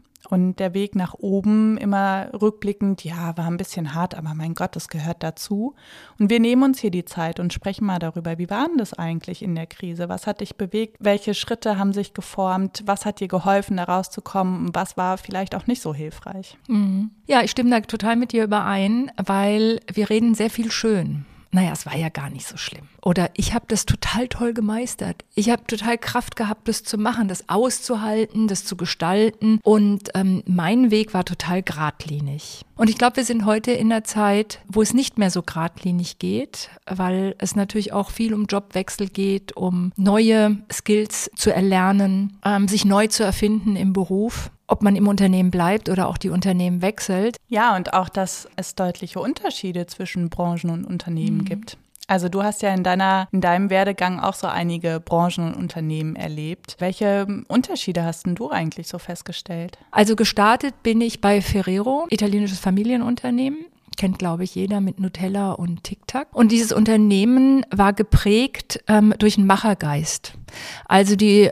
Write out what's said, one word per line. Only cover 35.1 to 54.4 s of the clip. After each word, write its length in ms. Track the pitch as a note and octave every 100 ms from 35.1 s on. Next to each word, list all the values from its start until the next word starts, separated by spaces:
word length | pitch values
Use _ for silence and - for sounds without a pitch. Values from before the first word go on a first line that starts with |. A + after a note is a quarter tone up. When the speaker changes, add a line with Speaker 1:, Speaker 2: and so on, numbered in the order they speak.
| -
Speaker 2:
mehr 140 | F#3+
so 100 | F3+
geradlinig 800 | - D#3+ E3+ - F#3 F3 F3 -
geht, 500 | F3+ G#3+ C#4+ - - - -
weil 480 | F#3 F3+ F#3 F#3+ -
es 160 | F#3+ G#3
natürlich 380 | G3 G#3+ G3+
auch 180 | G3+ G3
viel 240 | - A3+ G#3+
um 100 | G#3
Jobwechsel 600 | G3+ G3+ F#3 F#3+ - F#3+
geht, 480 | - G3 G3 - -
um 340 | F#3 F3+ F3+ -
neue 600 | G3 G#3+ A3+ A3 G#3+ G#3 -
Skills 600 | - - G#3 G#3+ - - -
zu 160 | G#3+
erlernen, 840 | - G3 F#3 F#3 G3 G3 F#3+ G3 - G3+
ähm, 220 | G3+ G3+
sich 180 | G#3 G3
neu 220 | G3+ A3
zu 160 | -
erfinden 520 | G3 - G#3 G#3+ G#3+ F#3+
im 160 | F#3+
Beruf, 600 | G3 F#3 F#3+ A3+ - - _ -
ob 160 | G3+
man 120 | G3+ G3+
im 120 | G3+
Unternehmen 420 | G3+ G3 F#3 F3+
bleibt 400 | F3+ F3 G#3+ -
oder 180 | F#3 F#3
auch 100 | E3+
die 100 | F#3
Unternehmen 540 | F3+ G3 F3+ F3+ F3+
wechselt. 540 | F#3 A3 - F#3 A3 - -
Speaker 1:
Ja, 280 | G#3+ A#3 F#3
und 180 | F3
auch, 140 | F#3 F3
dass 400 | G3+ F#3+ - - -
es 200 | F3+ -
deutliche 440 | F3+ - F3 F#3
Unterschiede 680 | B3+ E4 F4 - F#3+ F3 F3
zwischen 420 | - F#3 F#3 E3+
Branchen 400 | - F3 E3+ E3+
und 160 | E3 -
Unternehmen 540 | F3 F3 D#3+ D#3+ -
Speaker 2:
Mhm. 60 | G3
Speaker 1:
gibt. 320 | G3+ A3+ - _ - -
Also 220 | F#3+ F3
du 140 | G3
hast 180 | G#3 -
ja 100 | G3+
in 100 | F#3+
deiner, 440 | F3+ F#3 F#3+ F#3+ F#3
in 100 | F#3+
deinem 280 | F3+ F3 G3
Werdegang 500 | F#3+ G3 F#3+ F3+ F3+
auch 140 | F#3+
so 140 | -